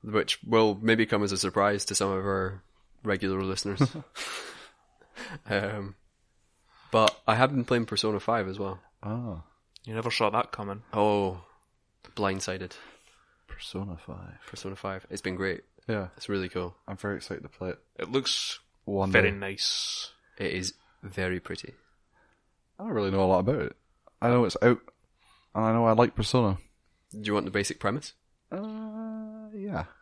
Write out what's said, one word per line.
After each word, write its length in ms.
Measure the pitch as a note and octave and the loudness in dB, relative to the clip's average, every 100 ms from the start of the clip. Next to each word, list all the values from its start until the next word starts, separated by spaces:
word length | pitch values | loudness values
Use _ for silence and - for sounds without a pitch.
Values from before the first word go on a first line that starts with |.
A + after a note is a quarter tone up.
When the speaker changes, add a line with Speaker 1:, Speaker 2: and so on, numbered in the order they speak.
Speaker 1:
which 360 | G#2+ G#2+ - - - | 0 0 0 -2 4
will 320 | A2+ A2 G2 | 6 6 4
maybe 240 | A2 A2+ A2 | 4 4 4
come 180 | G#2+ | 2
as 80 | G2+ | 2
a 60 | F#2+ | 0
surprise 480 | F#2+ G2+ G2+ G2+ - | 0 4 4 2 -2
to 100 | G2+ | 0
some 140 | G2 | 0
of 160 | F#2+ G2 | 0 0
our 380 | F#2+ F#2 F#2+ _ _ _ _ | 0 -2 -6 _ _ _ _
regular 380 | A2+ G2 F#2+ F#2+ | -2 0 0 0
listeners. 380 | F#2+ F#2+ G2+ F#2+ C#3 | 0 -2 -4 0 0
Speaker 2:
<laughs> 40 | D#3+ - - - - - - - _ _ _ _ - - D#3 - | 0 -14 -12 -10 -10 -12 -16 -20 _ _ _ _ -16 -14 -14 -4
Speaker 1:
Um, 460 | G2+ G2+ G#2+ G2 F#2+ _ _ _ _ _ _ _ _ - | -2 -2 -6 -8 -14 _ _ _ _ _ _ _ _ 0
but 280 | A2+ A2 - - | 4 4 4 0
I 80 | A2 | 4
have 140 | C3+ | 4
been 140 | C#3 A#2+ | 2 2
playing 200 | A#2+ A2+ | 0 0
Persona 320 | G#2 G#2+ G#2 | -2 0 0
five 280 | - A#2 F#2+ | 0 0 0
as 120 | G2 | -4
well. 200 | G2 F#2 _ _ | -6 -8 _ _
Speaker 2:
Ah. 380 | G2+ A2+ A#2+ E2 - _ _ - | -8 -6 -6 -10 -12 _ _ -20
Speaker 3:
You 100 | - A2 | -8 -6
never 160 | A2+ | -2
saw 180 | - G#2+ | 2 2
that 220 | G#2+ - | 2 -2
coming. 320 | - G2+ G2+ - | -6 -8 -10 -4
Speaker 1:
Oh, 480 | G#2+ G#2 G#2 G2 F2+ - _ _ _ _ _ - - | 4 4 6 2 -4 -14 _ _ _ _ _ -14 -2
blindsided. 560 | G2 F#2+ - F#2 F#2 - - - _ _ _ _ _ | 0 0 -4 -6 -8 -12 -20 -20 _ _ _ _ _
Speaker 2:
Persona 500 | - - F#2 G2 E2 | -16 -10 -8 -8 -10
five. 400 | - F2+ F2 - - | -12 -14 -16 -18 -16
Speaker 1:
Persona 280 | - F#2+ F#2+ | -12 -10 -8
five. 300 | G2+ F#2+ - | -8 -8 -8
It's 120 | G2 | -6
been 120 | F#2+ F#2 | -4 -2
great. 260 | F#2+ E2 - _ - | -2 -4 -10 _ -4
Speaker 2:
Yeah. 220 | G#2+ F#2 - | -4 -4 -10
Speaker 1:
It's 140 | - | -4
really 180 | G2+ F#2 | -2 -2
cool. 260 | F2+ F2+ - - | -4 -6 -8 -14
Speaker 2:
I'm 80 | G2 | -8
very 180 | G2+ G2 | -6 -6
excited 240 | - E2+ | -8 -10
to 60 | - | -12
play 200 | _ F#2 | _ -8
it. 80 | - _ - | -8 _ -10
Speaker 3:
It 140 | - | -2
looks 480 | C3 B2 - - - _ _ - | -2 0 -2 -4 -8 _ _ -4
Speaker 2:
One 260 | G2 F#2+ | -2 4
Speaker 3:
very 200 | A2 G#2+ | 4 4
Speaker 2:
day. 60 | G2+ | 0
Speaker 3:
nice. 760 | G2 G2 - - - - - _ _ - | -8 -4 -4 -2 -4 -6 -10 _ _ -6
Speaker 1:
It 160 | G2 | -4
is 220 | F#2+ F#2 - _ _ | -2 -6 -8 _ _
very 360 | G2+ F#2+ F#2 F2+ | -12 -4 -2 -2
pretty. 320 | - E2+ - - _ _ _ _ _ _ _ _ _ - | -6 -12 -12 -18 _ _ _ _ _ _ _ _ _ -12
Speaker 2:
I 40 | |
don't 100 | A3 | -4
really 180 | B2 G2 | 0 2
know 120 | G2 | 4
a 20 | F#2 | 4
lot 140 | F#2 | 4
about 200 | G2 C#3+ | 4 0
it. 120 | C#2+ - _ _ _ _ | -2 -8 _ _ _ _
I 80 | A#2+ | 4
know 160 | B2 A2+ | 4 4
it's 100 | - | 4
out, 180 | A#2+ B2 - _ _ _ _ _ _ - | 4 4 -2 _ _ _ _ _ _ -2
and 100 | A2 | 2
I 80 | |
know 120 | A2+ A#2 | 4 6
I 60 | |
like 220 | A2+ A#2+ - | 6 4 2
Persona. 420 | G#2+ B2+ A2 F2+ - _ _ _ _ | 2 4 4 2 -6 _ _ _ _
Speaker 1:
Do 80 | G#2+ | -8
you 100 | G#2+ | 0
want 120 | G#2 - | 0 2
the 60 | |
basic 280 | G#2 G2 - | 0 0 0
premise? 340 | G2+ C3 - _ _ _ _ | -2 -2 -6 _ _ _ _
Speaker 2:
Uh, 960 | F#3 G#3+ G#3+ A3 A3 A3 A3 A3 A3 G#3+ | -8 -8 -8 -10 -10 -10 -10 -12 -14 -14
yeah. 320 | G#3+ G3+ D3+ - - | -10 -6 -6 -8 -12